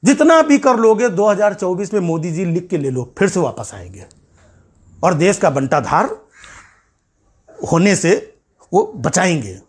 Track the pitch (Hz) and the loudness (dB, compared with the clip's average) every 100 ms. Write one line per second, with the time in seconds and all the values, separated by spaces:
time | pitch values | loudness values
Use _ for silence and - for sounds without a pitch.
0 | 185 294 311 320 311 285 277 233 226 214 | 2 4 4 4 4 4 4 2 4 4
1 | 247 180 208 202 208 196 185 185 202 208 | 0 2 0 2 0 0 -4 -4 -4 -4
2 | 175 165 170 160 185 165 180 170 139 127 | -2 -4 -4 -4 -4 -4 -4 -4 -4 -4
3 | 123 - 196 180 147 - 107 101 87 92 | -8 -2 0 0 -4 -6 -14 -16 -18 -20
4 | - _ _ _ _ _ _ _ _ - | -20 _ _ _ _ _ _ _ _ -4
5 | 170 165 180 202 185 139 135 151 110 143 | -2 2 0 2 0 0 -2 -2 0 -2
6 | - - _ _ - - - _ _ _ | -2 -6 _ _ -20 -20 -20 _ _ _
7 | _ _ _ _ _ - - 165 196 190 | _ _ _ _ _ -12 -2 2 2 2
8 | 165 190 - _ _ _ _ 185 214 - | 2 0 -2 _ _ _ _ -2 -2 -4
9 | 117 - 180 160 107 95 | -2 0 0 -2 -6 -14